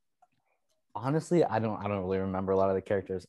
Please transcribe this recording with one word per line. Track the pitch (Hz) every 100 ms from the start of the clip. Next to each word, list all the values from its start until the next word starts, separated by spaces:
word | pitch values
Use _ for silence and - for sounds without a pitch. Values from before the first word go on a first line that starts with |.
| _ _ _ _ _ _ _ _ _ 104
honestly, | 123 156 160 175
I | - 110
don't, | 110 104
I | 101
don't | 101
really | 92 95
remember | 95 92 95
a | 95
lot | 95
of | 95
the |
characters. | - 101 92 92